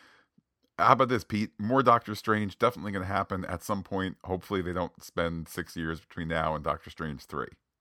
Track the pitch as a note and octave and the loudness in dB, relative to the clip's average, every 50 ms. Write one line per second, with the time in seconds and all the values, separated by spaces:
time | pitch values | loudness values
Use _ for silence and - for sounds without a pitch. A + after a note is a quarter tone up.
0 | - - _ _ _ _ _ _ _ _ _ _ _ _ _ - G2+ A#2+ C3 A#2+ | -20 -20 _ _ _ _ _ _ _ _ _ _ _ _ _ 4 6 6 8 6
1 | C3 A#2+ B2+ G#2 - - A2 G#2 G#2+ - - - G#2 A2 C3 C3+ A#2+ B2 A#2 A2+ | 6 4 2 0 0 -2 -2 -2 -2 -2 -4 -6 -2 0 2 4 6 6 6 6
2 | - G#2+ G#2+ - - A2+ G#2+ G#2 G#2+ F#2+ - - A2+ A#2+ - - F2+ G#2 G2 F#2+ | 4 -2 -8 -4 0 0 2 2 0 -2 0 2 2 2 2 0 -6 -6 -4 -4
3 | F#2 F#2 G2 F#2+ G2 - G2 F#2 F2+ - F2+ E2+ - - G#2 G2 F#2 - G2+ F#2+ | -2 -2 -2 -2 -2 -2 -4 -6 -4 -6 -6 -6 -4 -4 -4 -4 -4 -4 -4 -2
4 | F#2+ F2+ - - - F#2 F#2+ F2+ - - G#2 F#2+ E2+ F2+ F2 F2+ F2 - - - | -2 -4 -6 -8 -8 -6 -6 -6 -4 -4 -4 -2 -2 -2 -2 -4 -4 -4 -8 -14
5 | - - - F2+ E2+ E2+ E2+ E2 D#2 - - F2+ E2 - - F2 D#2+ D#2+ D#2+ D#2+ | -20 -6 -2 -2 -2 0 -2 -4 -8 -8 -8 -8 -8 -8 -6 -6 -4 -4 -4 -6
6 | - - - F2 E2 E2 E2 D#2+ D#2+ D#2+ D#2 D2+ D2+ D#2 D2+ - - - - - | -10 -12 -10 -8 -4 -2 0 0 0 0 -2 -2 -2 -4 -4 -4 -8 -14 -10 -8
7 | E2 D2+ C#2+ C#2 - - D#2 C#2 A#1 - - - _ _ _ _ | -8 -8 -8 -10 -10 -8 -8 -6 -6 -8 -10 -18 _ _ _ _